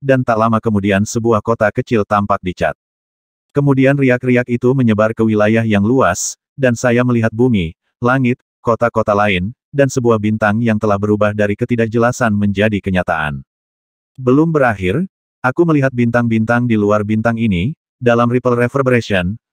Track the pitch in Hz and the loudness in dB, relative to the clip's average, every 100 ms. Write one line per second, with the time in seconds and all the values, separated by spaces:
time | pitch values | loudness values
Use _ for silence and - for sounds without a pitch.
0 | 135 131 127 110 113 113 117 104 98 98 | 0 0 2 0 0 0 0 -2 0 0
1 | 107 120 113 107 - 113 104 - - 113 | 0 -2 0 0 0 0 0 -2 -2 -2
2 | 101 104 101 98 90 - 78 - _ _ | 0 -2 0 -4 -4 -4 -6 -6 _ _
3 | _ _ _ _ _ 143 143 131 131 143 | _ _ _ _ _ -2 0 2 2 2
4 | 131 123 127 123 123 120 123 135 117 104 | 2 0 2 0 0 0 0 2 2 2
5 | 110 113 110 107 107 113 113 101 104 131 | 0 2 0 2 2 2 2 2 2 2
6 | 92 101 - - _ - 131 117 127 117 | 0 -2 -8 -12 _ -2 -2 0 0 0
7 | 123 117 113 110 127 104 82 - _ - | 2 0 -2 0 0 0 -2 -8 _ -6
8 | 120 135 120 127 _ _ - 113 117 113 | -2 0 0 -4 _ _ -4 0 0 -2
9 | 110 101 104 92 98 - _ 139 135 131 | 0 0 0 0 -4 -10 _ -2 0 0
10 | 120 110 107 107 107 107 117 107 107 101 | 0 0 0 0 0 0 0 0 0 0
11 | 104 104 104 104 104 101 120 120 113 117 | 0 0 0 0 -2 -2 -4 -2 -2 0
12 | 120 - 120 104 101 95 107 101 98 92 | 0 0 -2 0 0 0 0 -2 -2 -4
13 | 90 80 76 69 - _ _ _ _ _ | -2 -4 -4 -8 -14 _ _ _ _ _
14 | _ - 127 139 165 156 123 98 92 127 | _ -6 0 2 2 2 0 0 -2 -2
15 | 190 _ _ _ 127 147 170 151 135 123 | -4 _ _ _ -4 0 2 2 0 0
16 | 117 120 117 113 110 120 123 110 104 107 | 0 0 0 0 0 0 0 0 2 0
17 | 104 110 117 113 113 87 113 - _ - | 0 -2 -2 -2 -2 0 -2 -6 _ -4
18 | 120 117 120 123 123 120 120 139 131 123 | 0 2 2 0 0 0 0 0 2 0
19 | - 95 90 113 _ | 0 -2 -2 -6 _